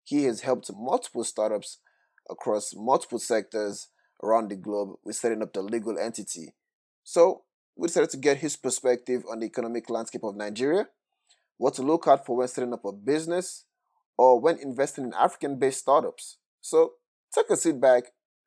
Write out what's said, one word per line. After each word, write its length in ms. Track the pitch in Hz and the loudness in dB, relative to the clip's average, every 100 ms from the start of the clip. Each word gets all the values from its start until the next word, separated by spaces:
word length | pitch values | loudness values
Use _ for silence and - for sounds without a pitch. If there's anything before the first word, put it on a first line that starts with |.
He 200 | - 147 | -4 0
has 180 | 135 107 | 0 0
helped 280 | 135 120 - | -2 -2 -4
multiple 520 | 98 123 202 - 123 | -10 -2 -2 -2 -6
startups 540 | 113 - 110 107 - - _ _ _ _ - | -6 -2 -2 -2 -6 -18 _ _ _ _ -18
across 420 | - - 107 - 98 | -10 -2 -2 -4 -6
multiple 420 | 113 147 - 117 | 0 0 0 -6
sectors 680 | - 110 - 110 104 101 - _ _ - | -2 -2 -2 -6 -6 -8 -16 _ _ -8
around 260 | 107 113 104 | 0 0 0
the 60 | 98 | -8
globe 340 | 104 104 98 - | -6 -4 -4 -8
with 120 | 98 113 | -12 -4
setting 260 | 117 110 | -2 -2
up 100 | 107 | -4
the 100 | 98 | -6
legal 360 | 98 117 107 92 | -4 -4 -4 -4
entity. 560 | 113 110 98 82 78 _ _ _ _ _ | -6 -8 -12 -12 -14 _ _ _ _ _
So, 400 | - 175 175 - _ _ _ | -2 6 6 4 _ _ _
we 140 | - 170 | -6 -2
decided 220 | 180 147 | 0 0
to 60 | 139 | 2
get 200 | 143 139 | 2 2
his 200 | 151 - | -2 -6
perspective 680 | 127 - 127 123 - 123 95 | -4 -2 2 0 0 -4 -4
on 120 | 113 | -8
the 60 | 110 | -8
economic 440 | 131 117 117 - | -6 -6 -6 -6
landscape 320 | 113 - 120 | -6 -6 -8
of 140 | 110 101 | -8 -8
Nigeria, 500 | 104 107 139 180 - _ _ _ _ _ _ - | -8 -2 0 0 -2 _ _ _ _ _ _ -2
what 180 | 123 | -2
to 80 | - | 0
look 240 | 135 165 165 | 0 2 6
out 180 | - - | 4 4
for 100 | 123 | -2
when 100 | 127 | -2
setting 260 | - 123 | -2 -6
up 120 | 120 | -6
a 80 | 98 | -8
business, 720 | 101 110 156 160 180 185 - _ _ _ _ _ - | -8 -2 -2 0 -4 -4 -12 _ _ _ _ _ 6
or 220 | 127 123 | 8 8
when 160 | 151 165 | 4 0
investing 440 | 139 123 143 - | -4 -2 -2 -2
in 100 | 127 | -6
African-based 680 | 82 170 - 147 131 135 131 | 0 0 0 -6 0 -2 0
startups. 560 | - 143 - - - - _ _ | 2 2 2 -8 -18 -20 _ _
So, 300 | - 160 165 - _ _ - | 0 2 2 0 _ _ -6
take 140 | - 440 | -2 0
a 80 | 165 | 2
seat 240 | 165 139 | 0 4
back, 240 | 135 123 - _ _ _ | 6 6 2 _ _ _